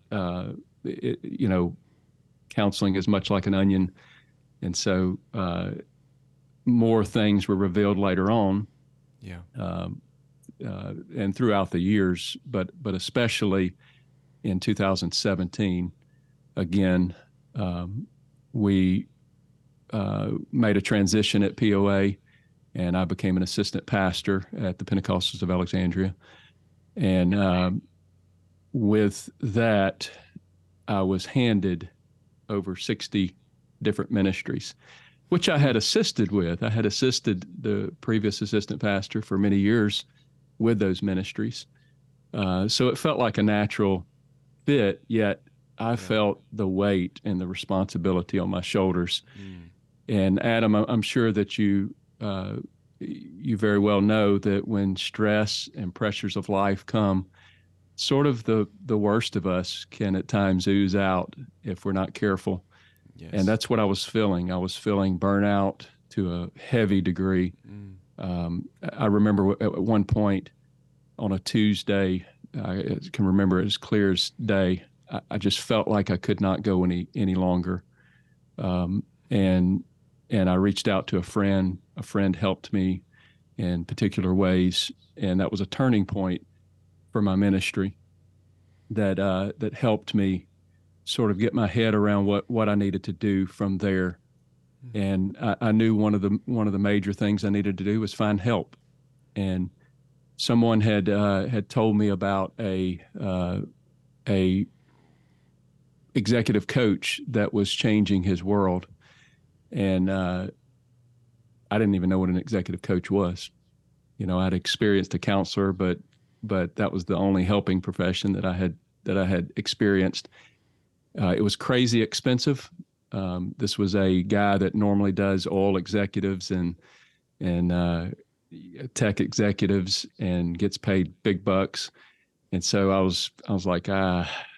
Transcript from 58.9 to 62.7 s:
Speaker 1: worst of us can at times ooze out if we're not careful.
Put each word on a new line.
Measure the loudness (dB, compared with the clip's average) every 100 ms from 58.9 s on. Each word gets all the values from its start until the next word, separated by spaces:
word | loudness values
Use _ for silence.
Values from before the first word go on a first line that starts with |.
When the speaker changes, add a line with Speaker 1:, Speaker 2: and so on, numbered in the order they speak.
| 0
Speaker 1:
worst | 2 2 0
of | -4 -2
us | -2 -4 -10 -12
can | -6 -2
at | -2 0
times | 0 2 2 2
ooze | 2 2
out | 2 2 0 -4 -10 -20 _
if | -10 -8
we're | -4
not | -2 -4
careful. | -2 0 0 -2 -6 -8